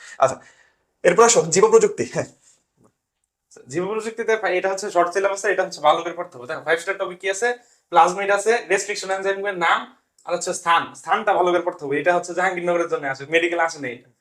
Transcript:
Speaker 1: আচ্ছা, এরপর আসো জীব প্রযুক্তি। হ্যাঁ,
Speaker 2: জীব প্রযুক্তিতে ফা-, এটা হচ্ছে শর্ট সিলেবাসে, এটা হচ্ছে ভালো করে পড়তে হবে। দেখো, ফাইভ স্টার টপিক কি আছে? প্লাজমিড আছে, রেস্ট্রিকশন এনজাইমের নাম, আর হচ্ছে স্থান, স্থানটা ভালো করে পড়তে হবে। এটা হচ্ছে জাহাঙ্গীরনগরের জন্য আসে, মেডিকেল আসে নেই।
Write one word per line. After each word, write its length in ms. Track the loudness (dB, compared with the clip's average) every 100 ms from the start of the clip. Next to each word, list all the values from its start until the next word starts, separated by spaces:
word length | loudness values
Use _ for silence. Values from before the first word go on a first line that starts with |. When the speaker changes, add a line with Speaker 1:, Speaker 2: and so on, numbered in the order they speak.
| -18 0
Speaker 1:
আচ্ছা, 220 | 0 0 -12 _ _ _ _ _
এরপর 200 | 2 6
আসো 200 | 6 6
জীব 260 | 2 4 6
প্রযুক্তি। 340 | 6 4 2 -6
হ্যাঁ, 120 | -6 -8 _ _ _ _ _ _ _ _ _ _ _ _ -20 -10
Speaker 2:
জীব 180 | -6 -4
প্রযুক্তিতে 500 | -6 -6 -6 -2 0
ফা-, 100 | 0
এটা 220 | -2 -2
হচ্ছে 220 | -4 -2
শর্ট 220 | 0 2
সিলেবাসে, 400 | 0 -2 -2 -2
এটা 120 | 0
হচ্ছে 160 | -2 2
ভালো 220 | 4 4
করে 100 | 0
পড়তে 260 | -8 -10 -12
হবে। 80 | -12
দেখো, 160 | -8
ফাইভ 160 | -2 -2
স্টার 180 | -2 -6
টপিক 200 | -6 -6
কি 120 | -6
আছে? 280 | -2 -2 -4 _ _ _
প্লাজমিড 420 | 4 4 2 0
আছে, 280 | 0 2 0 0
রেস্ট্রিকশন 400 | -2 -2 -8 -6
এনজাইমের 480 | -4 -2 -4 -4 -2
নাম, 380 | 0 0 -4 _ _ _
আর 100 | -8
হচ্ছে 200 | -6 -6
স্থান, 400 | -6 0 0 0
স্থানটা 400 | -10 -2 -2 2
ভালো 160 | 2 2
করে 100 | 2
পড়তে 220 | -2 -6
হবে। 160 | -4 -2
এটা 140 | 0 0
হচ্ছে 180 | -2
জাহাঙ্গীরনগরের 540 | -2 -2 -2 -2 -2 -2
জন্য 180 | -4 -4
আসে, 200 | -8 -2
মেডিকেল 340 | 0 0 0
আসে 180 | -2 -4
নেই। 260 | -10 -12 -16 _